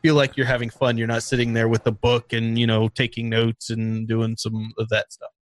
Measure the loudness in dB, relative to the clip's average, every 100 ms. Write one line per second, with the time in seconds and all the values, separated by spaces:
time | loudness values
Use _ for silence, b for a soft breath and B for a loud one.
0 | 4 4 4 0 0 0 -2 -2 0 0
1 | 0 -2 -2 0 0 2 2 2 0 0
2 | 0 0 -2 -4 -2 0 2 4 2 0
3 | -4 -4 -4 0 0 -2 -6 -4 -2 -4
4 | -2 -2 -2 -4 -6 -6 -6 -8 -2 -2
5 | -4 -10 -20 _